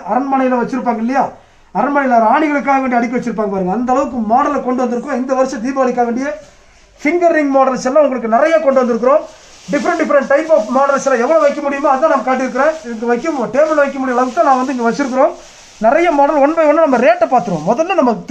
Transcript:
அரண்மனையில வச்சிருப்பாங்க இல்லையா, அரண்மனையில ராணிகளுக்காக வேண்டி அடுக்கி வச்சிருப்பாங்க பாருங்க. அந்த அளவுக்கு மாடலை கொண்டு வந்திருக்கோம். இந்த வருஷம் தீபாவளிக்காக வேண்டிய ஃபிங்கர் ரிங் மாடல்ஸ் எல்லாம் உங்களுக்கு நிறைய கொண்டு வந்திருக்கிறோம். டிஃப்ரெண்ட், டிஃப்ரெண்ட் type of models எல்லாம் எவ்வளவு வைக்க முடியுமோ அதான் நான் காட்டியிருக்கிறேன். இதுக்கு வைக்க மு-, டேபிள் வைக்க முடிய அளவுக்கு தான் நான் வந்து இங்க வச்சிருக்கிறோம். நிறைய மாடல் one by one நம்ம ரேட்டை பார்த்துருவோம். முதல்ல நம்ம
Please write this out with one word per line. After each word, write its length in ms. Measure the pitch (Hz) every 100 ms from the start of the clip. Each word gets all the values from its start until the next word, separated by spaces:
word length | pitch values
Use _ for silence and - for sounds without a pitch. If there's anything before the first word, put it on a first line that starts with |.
| 180
அரண்மனையில 520 | 240 277 269 254 247
வச்சிருப்பாங்க 420 | 226 254 233 220 233
இல்லையா, 200 | 269 - - _ _ _ 185
அரண்மனையில 440 | 262 285 262 233 220
ராணிகளுக்காக 540 | 294 311 285 277 269
வேண்டி 200 | 262 240
அடுக்கி 180 | 240 240
வச்சிருப்பாங்க 360 | 240 202 202 190
பாருங்க. 200 | 180 208
அந்த 120 | 247 262
அளவுக்கு 300 | 285 254 214
மாடலை 280 | 247 294 277 240
கொண்டு 180 | 254 233
வந்திருக்கோம். 320 | 233 294 247
இந்த 100 | 262 262
வருஷம் 240 | 262 262 247
தீபாவளிக்காக 400 | 269 247 240 233
வேண்டிய 160 | 233 285 302 - - _ _ _ _
ஃபிங்கர் 380 | 294 349 339 311
ரிங் 160 | 277 269
மாடல்ஸ் 300 | 262 247 254
எல்லாம் 140 | 302 277
உங்களுக்கு 320 | 247 220 233
நிறைய 160 | 311 320 277
கொண்டு 140 | 262
வந்திருக்கிறோம். 400 | 240 226 254 311 320 - - - -
டிஃப்ரெண்ட், 280 | 294 349 330
டிஃப்ரெண்ட் 260 | 294 285 240
type 180 | 285 320 311
of 100 | - 254
models 300 | 277 269 277
எல்லாம் 160 | 240
எவ்வளவு 200 | 262 320
வைக்க 160 | 294 294
முடியுமோ 240 | 277 277 302
அதான் 200 | 262 320
நான் 120 | 277 254
காட்டியிருக்கிறேன். 480 | 254 262 254 302 - 240
இதுக்கு 180 | 220 240
வைக்க 200 | 240 330 285
மு-, 100 | 214
டேபிள் 260 | 254 311 302
வைக்க 140 | 277 269
முடிய 140 | 262 247
அளவுக்கு 200 | 254 349
தான் 100 | 294
நான் 100 | 254
வந்து 140 | 262
இங்க 100 | 247 233
வச்சிருக்கிறோம். 440 | 202 262 254 320 - - - - - -
நிறைய 220 | 320 349 285
மாடல் 200 | 285 302
one 80 | 277 330
by 80 | 302
one 80 | 311
நம்ம 160 | 311 240 269
ரேட்டை 220 | 349 330
பார்த்துருவோம். 320 | 247 - 160 165
முதல்ல 260 | 240 339 349
நம்ம 120 | 254 196 -